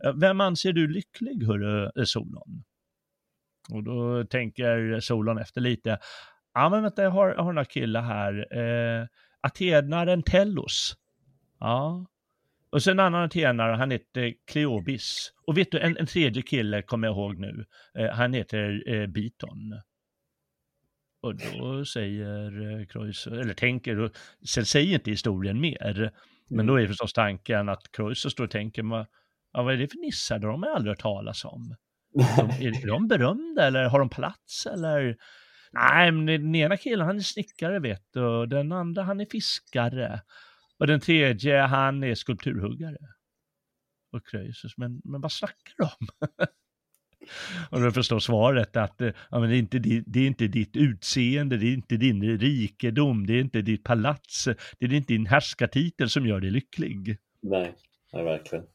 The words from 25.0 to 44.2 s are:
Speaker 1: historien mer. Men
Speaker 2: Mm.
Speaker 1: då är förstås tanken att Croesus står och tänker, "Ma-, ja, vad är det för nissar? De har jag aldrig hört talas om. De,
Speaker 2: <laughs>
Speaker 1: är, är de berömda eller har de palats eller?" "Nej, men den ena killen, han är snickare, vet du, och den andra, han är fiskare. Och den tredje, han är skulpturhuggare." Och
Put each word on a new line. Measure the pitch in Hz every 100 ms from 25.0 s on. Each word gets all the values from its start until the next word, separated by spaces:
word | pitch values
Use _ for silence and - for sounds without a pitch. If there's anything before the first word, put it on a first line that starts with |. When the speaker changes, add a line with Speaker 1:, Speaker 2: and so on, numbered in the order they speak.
| -
Speaker 1:
historien | 104 120 95 95 107
mer. | 160 - - 101 107 - _ _ _
Men | 110
Speaker 2:
Mm. | 107
Speaker 1:
då | 135
är | 104
förstås | 98 113
tanken | - 107 95 - 110 101
att | 95 -
Croesus | - 107 127 -
står | -
och | 117
tänker, | 107 107 -
"Ma-, | 110 113 113 _ _ _ _
ja, | -
vad | 123
är | 131
det | 143
för | 330
nissar? | 330 - - 107
De | 107 127
har | 240
jag | 277
aldrig | 104
hört | 101
talas | 110 101 107 107
om. | - 123 117 117 _ _ _
De, | 147
Speaker 2:
<laughs> | 123 113 110 131 127
Speaker 1:
är, | 117
är | 104
de | 117 220
berömda | 214 123 214 330 330 143
eller | 131 127
har | 139
de | 131
palats | - 135 - _ - -
eller?" | 190 160 151 131 113 - - _ _ _
"Nej, | - 127 151 175
men | 160 156
den | 160 151
ena | 160 151 196
killen, | 277 220 165
han | 208
är |
snickare, | 190 - - - 165 196
vet | 135 95 -
du, | 131
och | 120 117 117
den | 139 143
andra, | 180 170 170
han | 190 196
är | 208
fiskare. | 226 - - - 131 120 127 117 110 - - - _ _ _
Och | 147
den | 151
tredje, | - 165 139 110 139 139
han | 139 135 135 139
är | 135
skulpturhuggare." | 110 - 131 - - 101 123 160 147 147 _ _ _ _ _ _ _ _ _ _
Och | 117